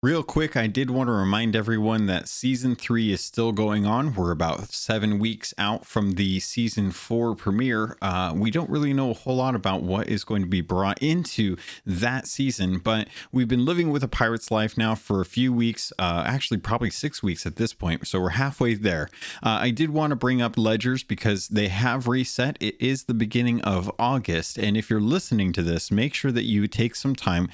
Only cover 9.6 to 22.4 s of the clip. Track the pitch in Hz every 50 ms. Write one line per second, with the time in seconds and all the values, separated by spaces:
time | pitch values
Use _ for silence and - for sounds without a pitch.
9.6 | 92 98 95 95 - 90 92 101 113 - - 101 - - 113 104 95 87 95 92
10.6 | 82 - 92 90 98 98 101 - - 147 156 175 170 - - - 113 101 92 -
11.6 | - - - - _ - 95 85 104 120 127 131 - - - - 135 135 123 -
12.6 | 98 92 92 92 90 113 110 110 107 - - - - - - 131 127 117 127 123
13.6 | 123 139 175 175 170 160 147 143 131 123 - - 123 113 117 113 - - 117 110
14.6 | 107 107 - - 113 110 110 107 - - 104 98 92 - - - 127 131 123 117
15.6 | 117 117 110 - - - - - 92 87 85 85 82 - 123 139 - - 120 101
16.6 | - - 110 117 120 107 - - - 151 - - - 101 85 - - 92 90 -
17.6 | 113 110 - _ - 87 80 78 - - - 92 90 90 78 113 135 139 139 -
18.6 | 131 120 113 101 104 104 87 80 73 - - - - - - - - 117 110 -
19.6 | - 123 120 110 156 160 147 156 156 147 147 117 - 123 127 127 120 117 113 -
20.6 | 110 110 110 113 104 123 127 131 - _ 110 - - 117 104 95 - - 107 107
21.6 | 104 101 92 98 117 127 120 135 123 120 120 131 127 - - -